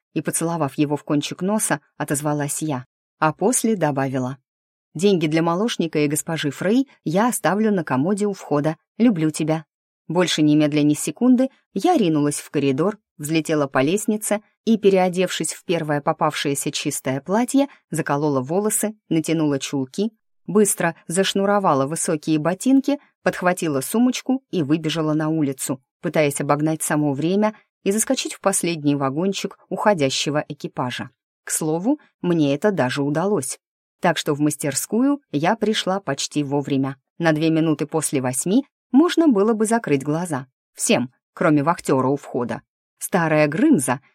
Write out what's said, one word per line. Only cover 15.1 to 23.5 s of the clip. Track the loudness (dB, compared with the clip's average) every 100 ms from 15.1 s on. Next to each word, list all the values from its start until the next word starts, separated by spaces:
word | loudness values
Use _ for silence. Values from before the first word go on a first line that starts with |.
| 0 -2 -2 -6
в | -8
первое | -4 -4 0 0
попавшееся | 0 0 -2 0 -2 -2 -4
чистое | -4 -6 -6 -4 -6
платье, | -2 -2 2 0 0 -4 _
заколола | -6 -2 0 0 0
волосы, | 0 -2 0 -2 -4 -6 _
натянула | -2 0 0 0 -2
чулки, | -4 -4 -4 -4 -4 -6 _ _ -2
быстро | 2 2 2 -2 -4 -4
зашнуровала | -2 0 0 0 2 2 2 0
высокие | -2 -2 -2 0 0
ботинки, | 0 -2 4 4 4 -2 -6 _
подхватила | -4 0 0